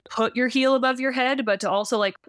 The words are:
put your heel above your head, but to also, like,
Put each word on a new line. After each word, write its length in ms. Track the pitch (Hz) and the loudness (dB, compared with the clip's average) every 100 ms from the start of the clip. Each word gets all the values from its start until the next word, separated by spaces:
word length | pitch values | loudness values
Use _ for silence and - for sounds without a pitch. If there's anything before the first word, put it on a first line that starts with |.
| - | -6
put 260 | - 226 240 | -2 -2 0
your 120 | 247 | 0
heel 280 | 269 262 269 | 2 2 2
above 240 | 262 254 | 0 0
your 120 | 262 | -2
head, 340 | 254 254 269 214 | 0 0 0 0
but 140 | 196 | -2
to 80 | 202 | 0
also, 280 | 196 214 220 | -2 0 0
like, 180 | 196 - | 0 -4